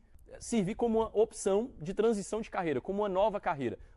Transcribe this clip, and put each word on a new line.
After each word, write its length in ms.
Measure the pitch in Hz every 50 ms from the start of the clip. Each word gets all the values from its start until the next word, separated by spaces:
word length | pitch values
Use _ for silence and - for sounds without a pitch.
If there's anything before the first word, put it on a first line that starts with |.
| - - - - - - - -
servir 360 | - - 240 233 190 170 226
como 240 | - 240 240 220 220
uma 120 | 220 214 -
opção 540 | 240 226 226 - - - 208 190 202 233 262 - -
de 140 | 151 160 190
transição 460 | - 208 233 233 202 185 - - 220
de 100 | 220 -
carreira, 300 | - - 185 165 147 196
como 220 | - - 190 202 208
uma 60 | 208
nova 320 | 185 185 202 220 196 202
carreira? 380 | - 185 170 139 135 113 101 - - - -